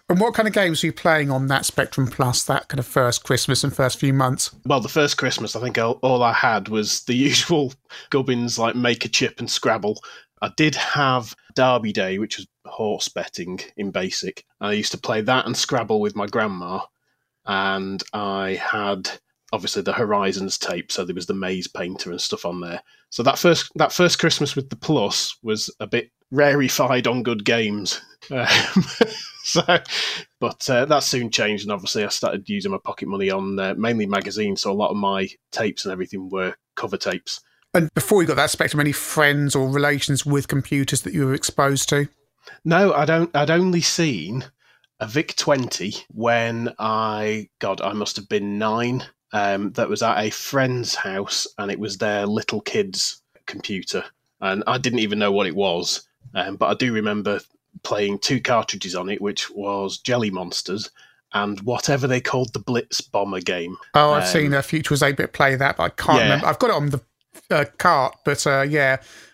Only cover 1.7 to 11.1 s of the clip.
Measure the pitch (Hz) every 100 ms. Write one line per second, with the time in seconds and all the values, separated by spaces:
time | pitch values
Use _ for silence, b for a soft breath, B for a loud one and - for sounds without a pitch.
1.7 | - - - 127 - 127 123 - 139 -
2.7 | 139 127 139 123 - - 127 - 127 143
3.7 | - 127 - 135 135 131 131 - - -
4.7 | 139 110 160 147 - 131 - 107 110 123
5.7 | 117 113 - 131 123 120 113 127 107 98
6.7 | 110 104 - - 123 139 120 - 165 135
7.7 | - _ B B 139 135 123 120 117 113
8.7 | 117 123 117 110 - 120 - 117 - 127
9.7 | 110 104 104 B B B _ - - 156
10.7 | - - 147 135